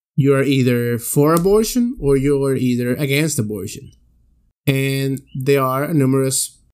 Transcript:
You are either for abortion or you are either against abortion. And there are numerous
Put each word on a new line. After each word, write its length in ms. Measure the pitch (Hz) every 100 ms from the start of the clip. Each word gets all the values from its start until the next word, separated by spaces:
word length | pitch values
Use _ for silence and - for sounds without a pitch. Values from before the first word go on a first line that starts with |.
| _
You 200 | - 135
are 100 | 135
either 540 | 135 135 123 120 120 120
for 360 | - 147 151
abortion 640 | 170 190 208 220 247 240 277
or 160 | 139 139
you 260 | 139 139
are 140 | 139 127
either 380 | 127 120 123
against 440 | 123 139 139 160 -
abortion. 540 | 104 104 92 - - - _ _ _ _ _ _ -
And 540 | 135 135 135 139 131 - 139
there 240 | 131 139
are 300 | 131 131 147
numerous 680 | 160 131 135 135 131 - - _